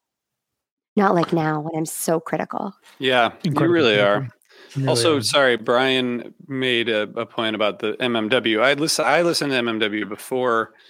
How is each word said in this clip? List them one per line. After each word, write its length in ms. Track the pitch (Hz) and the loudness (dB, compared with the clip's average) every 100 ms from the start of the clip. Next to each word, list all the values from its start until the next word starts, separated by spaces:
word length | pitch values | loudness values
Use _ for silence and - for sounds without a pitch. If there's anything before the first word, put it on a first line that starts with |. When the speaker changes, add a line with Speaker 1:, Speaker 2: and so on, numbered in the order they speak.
| _ _ _ _ _ _ _ _ _ - | _ _ _ _ _ _ _ _ _ 2
Speaker 1:
Not 180 | 202 | 4
like 180 | 180 160 | 4 2
now 280 | 170 156 156 | 0 0 -2
when 160 | 151 160 | -4 -6
I'm 80 | 160 | -6
so 340 | - - 165 | -6 -2 -2
critical. 540 | - 160 - - - - _ - | -2 -6 -4 -6 -8 -12 _ -6
Speaker 2:
Yeah, 360 | 131 127 113 - | 0 2 2 0
you 80 | 180 | -2
Speaker 3:
Incredibly 160 | 123 160 | 0 2
Speaker 2:
really 260 | 175 127 | 4 4
Speaker 3:
critical. 300 | 104 101 101 | 4 4 2
Speaker 2:
are. 60 | 131 - _ - - | -2 -12 _ -20 -12
Speaker 3:
You 80 | 139 135 | -4 0
really 40 | |
Speaker 2:
Also, 280 | 127 170 147 | 0 2 0
Speaker 3:
are. 40 | |
Speaker 2:
sorry, 340 | 107 147 135 113 | 0 2 2 2
Brian 760 | 113 123 131 131 123 120 - - - | 2 2 2 0 -2 -4 -8 -16 -10
made 420 | 131 131 120 117 | -4 -2 0 0
a, 140 | 107 104 117 | 0 -2 -6
a 120 | 113 | -8
point 280 | - 113 107 | -4 -4 0
about 220 | 107 95 | -2 -2
the 180 | 107 107 | -4 -2
M 160 | 127 117 | -2 0
M 120 | 107 | 0
W. 300 | 127 113 107 | 0 2 2
I 140 | 127 | 2
lis-, 260 | 143 160 - | 2 0 0
I 220 | 139 151 | 2 2
listened 300 | 170 160 147 | 2 0 -2
to 60 | 131 | -2
M 100 | 117 | -2
M 100 | 110 | -2
W 260 | 107 107 98 | -2 -2 -6
before 640 | 104 - 131 123 113 110 _ | -10 -6 -4 0 0 -2 _